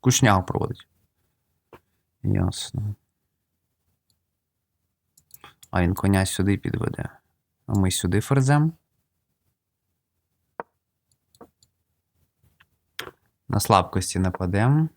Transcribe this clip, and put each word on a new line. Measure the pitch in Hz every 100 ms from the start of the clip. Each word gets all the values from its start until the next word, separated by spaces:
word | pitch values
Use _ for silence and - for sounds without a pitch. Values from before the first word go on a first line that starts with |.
Кушнягу | 127 - 117 98
проводить. | 87 90 - - - _ _ _ _ _ _ _ _ - _ _ _ _
Ясно. | 98 98 92 - - - 104 101 _ _ _ _ _ _ _ _ _ _ _ _ _ _ _ _ _ _ _ _ _ _ _ - - _ -
А | 95
він | 87
коня | 95 98 95 95
сюди | - 95 98
підведе. | - - - - - - _ _ _ _ -
А |
ми | 107 95
сюди | - 90 95
ферзем. | - 135 131 147 156 165 _ _ _ _ _ _ _ _ _ _ _ _ _ _ _ _ _ _ - _ _ _ _ _ _ _ - _ _ _ _ _ _ _ _ _ _ _ _ _ _ - - _ _ _ _
На | 104
слабкості | - 101 90 95 90 92
нападем. | 92 - 92 98 120 147 160